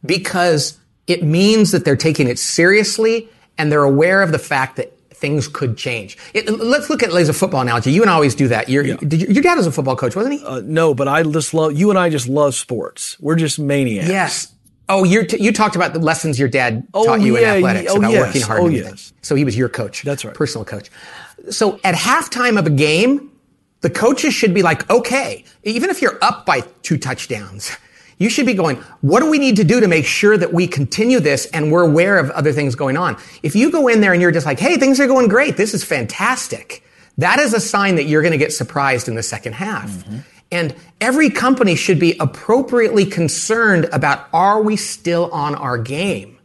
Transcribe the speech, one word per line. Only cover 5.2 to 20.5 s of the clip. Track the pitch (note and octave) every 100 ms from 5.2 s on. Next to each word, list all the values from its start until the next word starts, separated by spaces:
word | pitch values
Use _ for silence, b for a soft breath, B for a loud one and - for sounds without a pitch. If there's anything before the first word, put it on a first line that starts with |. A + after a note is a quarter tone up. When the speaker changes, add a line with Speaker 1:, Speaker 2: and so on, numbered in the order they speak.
| D3 D3 -
Speaker 1:
could | - C3 A2
change. | C3+ A#2 G2 - B
It, | G#3 G#3+
let's | A3 A3+ D4 D4
look | D4+
at | A3+
it | F3
as | D#3
a |
football | D3 F#3 C3+
analogy. | B2 A#2 B2+
You | D#3+
and | A3
I |
always | E3 D3 -
do | C3+
that. | A2+ A#2+
Your, | C3+
Speaker 2:
Yeah. | C#3+ -
Speaker 1:
did | D3+ D#3+
you, | F3+
your | G#3
dad | F4 E4+
was | F3
a |
football | C#3+ C3+ B2+
coach, | B2+ F#3
wasn't | A#3+ C#4+
he? | -
Speaker 2:
Uh, | B2+ G2+
no, | D#3 E3
but | B2+ C#3
I | D3
just | D#3+ D#3 -
love, | D#3+ D#3 D3
you | G3+
and | F#3+
I | F3
just | D3+ A#2+
love | C#3 D3 B2+
sports. | - A#2 - - - -
We're | D3 E3
just | D#3+ D3
maniacs. | C#3+ C#3+ C3 G#2 D#3+
Speaker 1:
Yes. | F#3+ E3+ - - _ _ _ -
Oh, | G3 F#3
you're | G3+
t-, | F3+ A3
you | G#3+
talked | G#3+ G#3+ F3
about | E3+
the | D#3
lessons | D#3+ D#3+ D#3+ B2+
your | C3+
dad | C3+ B2 A2+ -
Speaker 2:
Oh, | G3 A3+
Speaker 1:
taught | C4
you | G#3 A3+
Speaker 2:
yeah, | A3+
Speaker 1:
in | G3+
athletics | F#3 F#3 F3
Speaker 2:
oh, | G3+
Speaker 1:
about | G#3
Speaker 2:
yes. | A3 -
Speaker 1:
working | C#3
hard | A2 A2
Speaker 2:
Oh, | F3
Speaker 1:
and | C3+
everything. | F2 -
Speaker 2:
yes. | - _
Speaker 1:
So | - C#3
he | C#3+
was | A2
your | B2
coach. | - G#2 -
Speaker 2:
That's | C#3 C#3+ A2
right. |
Speaker 1:
Personal | - D3+